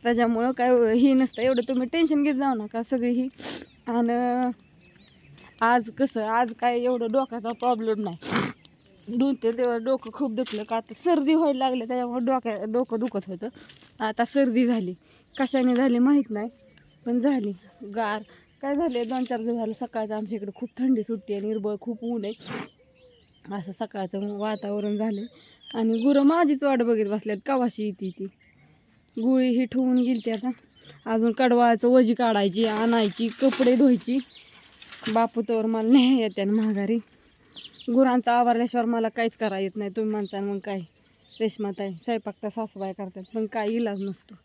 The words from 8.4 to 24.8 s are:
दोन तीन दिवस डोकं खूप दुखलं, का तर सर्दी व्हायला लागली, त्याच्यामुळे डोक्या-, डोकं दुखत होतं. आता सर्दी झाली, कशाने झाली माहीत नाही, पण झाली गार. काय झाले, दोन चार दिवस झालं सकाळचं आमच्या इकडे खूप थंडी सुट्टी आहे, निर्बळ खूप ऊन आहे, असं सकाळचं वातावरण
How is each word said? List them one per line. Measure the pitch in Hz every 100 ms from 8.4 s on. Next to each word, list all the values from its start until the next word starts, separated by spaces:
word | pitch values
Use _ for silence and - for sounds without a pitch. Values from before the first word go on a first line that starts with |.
| 247 - - _ _ _ -
दोन | 240 269
तीन | 269 226 233
दिवस | 247 233
डोकं | 226 262 226
खूप | - 277
दुखलं, | 220 254 214
का | 214 226
तर | - 220 349
सर्दी | 330 277
व्हायला | 320 311 262
लागली, | 262 254 226
त्याच्यामुळे | 247 247 247 240
डोक्या-, | 262 233 208 214
डोकं | 226 254 226
दुखत | 240 202 190
होतं. | 180 214 - - - - _
आता | 220 214 233
सर्दी | 277 277 233 240
झाली, | 233 180 180 _ _ _ -
कशाने | 269 269 254 247
झाली | 269 240
माहीत | 254 294 -
नाही, | 208 226 - - - _ _ -
पण | 240
झाली | 254 269 208 185 - _ 208 202
गार. | 220 214 214 - _ _
काय | 277 285
झाले, | 339 247
दोन | 233 254
चार | 254 240
दिवस | 220 233
झालं | 220
सकाळचं | 220 240 226 214 214
आमच्या | 214 214
इकडे | 202 -
खूप | 247 -
थंडी | 262 247
सुट्टी | 214 233 -
आहे, | 202 208
निर्बळ | 220 208 208
खूप | - 226
ऊन | 233 233 202
आहे, | 226 - - - _ _ _ - - _ _ - 202
असं | 175
सकाळचं | 190 220 202 185 196 208 202
वातावरण | 214 214 208 208